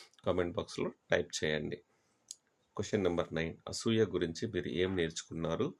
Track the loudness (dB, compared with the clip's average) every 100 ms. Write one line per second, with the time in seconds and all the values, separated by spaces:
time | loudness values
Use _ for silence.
0 | -20 _ 0 0 0 -2 -4 -2 -4 -6
1 | 2 2 2 -2 0 0 -2 -6 -12 _
2 | _ _ -20 -20 _ _ _ -8 0 2
3 | 2 2 0 0 -2 -4 -8 -4 2 4
4 | 4 2 -2 -2 -4 -2 -2 0 2 2
5 | 0 -2 -8 -4 -2 0 -2 -4